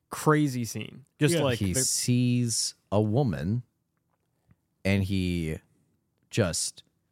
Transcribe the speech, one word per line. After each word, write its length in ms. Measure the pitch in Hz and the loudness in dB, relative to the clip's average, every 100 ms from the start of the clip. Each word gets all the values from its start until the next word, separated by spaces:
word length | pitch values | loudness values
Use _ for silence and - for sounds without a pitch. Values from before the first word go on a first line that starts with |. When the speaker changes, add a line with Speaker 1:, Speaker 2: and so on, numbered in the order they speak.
| _ | _
Speaker 1:
Crazy 540 | - - 151 147 127 | -2 2 2 2 -2
scene. 400 | 117 113 107 - - - | -6 -8 -12 -14 -20 0
Just 160 | 147 165 | 2 2
Speaker 2:
Yeah. 60 | |
Speaker 1:
like 160 | 143 120 | 2 0
Speaker 3:
He 140 | 98 | 0
Speaker 1:
the 80 | 87 | 0
Speaker 3:
sees 960 | 131 - - 123 123 123 120 113 - - _ | 0 0 2 2 2 0 0 -2 -4 -6 _
a 80 | 101 | 0
woman, 640 | 107 110 139 71 82 117 - _ _ _ _ _ _ _ _ _ _ _ | 2 2 0 -2 -2 -2 -6 _ _ _ _ _ _ _ _ _ _ _
and 180 | 92 98 | 0 2
he 540 | 98 98 90 87 80 78 - _ _ _ _ _ _ | 2 0 0 -2 -2 -6 -10 _ _ _ _ _ _
just 520 | - 95 85 - - - _ _ | -2 0 -2 -6 -10 -20 _ _